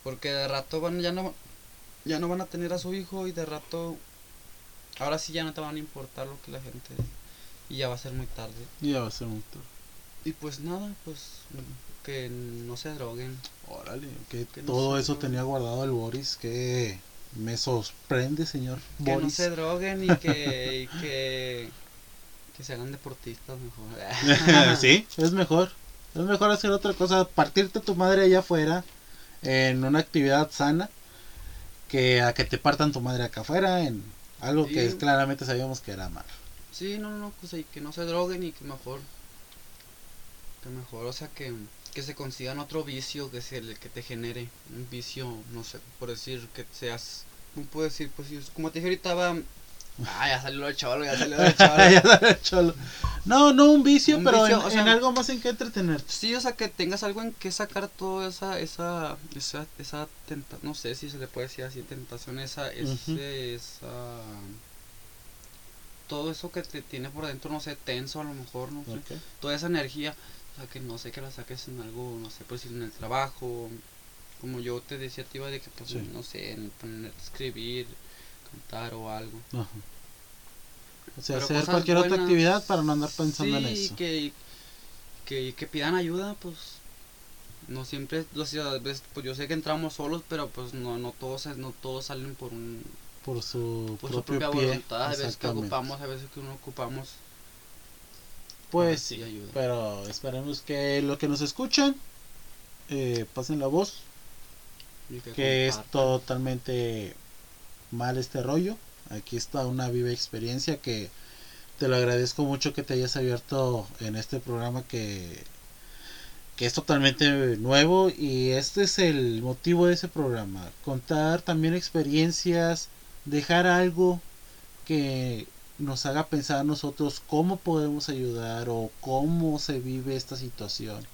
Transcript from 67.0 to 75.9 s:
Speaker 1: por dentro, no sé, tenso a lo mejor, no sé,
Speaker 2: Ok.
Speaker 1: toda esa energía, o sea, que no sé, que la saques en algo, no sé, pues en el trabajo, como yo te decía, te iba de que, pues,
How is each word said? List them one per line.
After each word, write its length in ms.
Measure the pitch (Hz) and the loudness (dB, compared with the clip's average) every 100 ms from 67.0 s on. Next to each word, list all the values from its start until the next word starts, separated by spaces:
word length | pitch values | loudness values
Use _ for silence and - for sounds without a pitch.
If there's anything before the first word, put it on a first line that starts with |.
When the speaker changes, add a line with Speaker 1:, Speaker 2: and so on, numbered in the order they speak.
| 135 | -10
Speaker 1:
por 180 | 143 156 | -8 -10
dentro, 240 | 135 156 | -10 -8
no 80 | 151 | -8
sé, 160 | 147 143 | -8 -10
tenso 440 | - 123 135 156 | -6 -6 -6 -8
a 20 | |
lo 100 | 151 | -10
mejor, 380 | 139 127 123 127 | -10 -12 -10 -10
no 120 | 147 139 | -10 -10
sé, 80 | |
Speaker 2:
Ok. 280 | 117 - 156 - - | -10 -10 -14 -14 -10
Speaker 1:
toda 140 | 143 147 | -6 -4
esa 120 | 170 | -2
energía, 480 | 170 135 139 147 151 - - - | -2 -2 -6 -8 -8 -16 -18 -16
o 20 | - | -16
sea, 60 | 131 | -14
que 100 | 131 | -12
no 180 | 127 117 | -10 -10
sé, 140 | 123 | -10
que 100 | 127 | -12
la 80 | 135 | -12
saques 360 | 135 113 127 - | -12 -12 -12 -12
en 120 | 127 | -12
algo, 360 | 113 117 123 113 | -10 -10 -10 -10
no 100 | 110 | -12
sé, 120 | - - | -14 -12
pues 180 | 123 120 | -12 -10
en 160 | 120 | -10
el 100 | 113 | -10
trabajo, 760 | - 113 131 135 - 127 120 117 117 - - - - - - | -10 -6 -4 -4 -6 -10 -8 -10 -14 -18 -20 -20 -20 -20 -14
como 180 | 127 127 | -10 -8
yo 220 | 120 120 | -8 -8
te 160 | - 139 | -10 -12
decía, 260 | 131 131 | -10 -12
te 140 | 131 135 | -12 -10
iba 100 | 135 | -10
de 100 | 139 | -10
que, 80 | - - | -12 -16
pues, 140 | 120 | -10